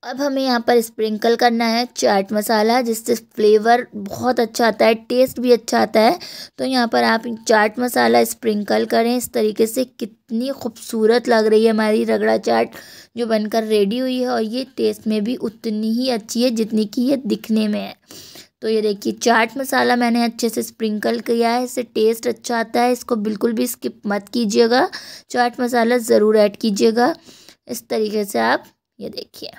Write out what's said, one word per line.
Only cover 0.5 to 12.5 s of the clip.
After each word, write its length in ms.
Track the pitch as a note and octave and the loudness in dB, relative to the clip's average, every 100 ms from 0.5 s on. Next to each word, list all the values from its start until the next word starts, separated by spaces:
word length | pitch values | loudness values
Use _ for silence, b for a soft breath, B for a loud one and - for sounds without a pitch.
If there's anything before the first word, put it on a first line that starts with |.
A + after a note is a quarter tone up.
| A#3+ A#3 | -2 2
पर 140 | A#3+ | 2
स्प्रिंकल 560 | A#3 - A3 G#3+ A#3 A#3 | 2 -4 -4 0 0 2
करना 280 | B3 A#3 | 2 2
है 240 | A#3 A3+ B3 - | 0 0 -2 -2
चाट 360 | B3+ G3+ G3 | 2 2 0
मसाला, 480 | G#3+ G#3 A3 A3 A#3+ | -2 0 2 4 2
जिससे 320 | A#3+ A3 - | 0 -4 -2
फ्लेवर 720 | A#3 - - G#3+ G#3+ G#3+ A#3+ B3 | -4 -4 0 4 4 4 2 2
बहुत 460 | A3 G3+ - A#3+ B3+ | -12 -12 -4 -2 0
अच्छा 260 | A3+ - A#3 | -2 2 0
आता 200 | G#3 A3+ | 4 2
है, 80 | |
टेस्ट 460 | A3+ - B3 B3+ B3+ | 2 0 0 0 0
भी 120 | B3 | 2
अच्छा 280 | A#3+ A#3 A#3 | 2 2 0
आता 200 | A3 A3 | 2 4
है। 180 | A3 F4 B B B _ | 2 2 B B B _
तो 60 | |
यहाँ 240 | C4 C4 A#3 | -4 -2 0
पर 160 | B3 | 0
आप 180 | A#3 A3+ A#3+ A3 - | 0 0 -4 -10 0
चाट 300 | A3 G#3 G#3+ | 2 2 0
मसाला 460 | B3 B3+ A#3+ A#3 | -4 0 2 4
स्प्रिंकल 600 | A#3 - A3+ G#3 G3+ A3 | 2 -2 -4 -4 -2 -2
करें 320 | A3+ A3+ A#3 B3 | 0 0 0 -2
इस 160 | A#3+ | -4
तरीके 340 | B3 G#3+ G#3 A3 | -2 -2 0 -2
से। 180 | A3+ | 0
कितनी 640 | B3+ _ A3 _ _ A3+ B3+ | -6 _ -12 _ _ -6 -6
खूबसूरत 800 | C4+ A#3+ - - A3+ A3 A#3+ A#3 | -6 -10 -12 -8 0 4 2 2
लग 180 | A3+ A3 | 2 4
रही 180 | G#3+ | 4
है 60 | A3 | 4
हमारी 340 | A3 G#3+ A3 | 2 0 0
रगड़ा 320 | A3+ A3 G#3+ A3 | 0 0 0 0
चाट 340 | G#3+ | 0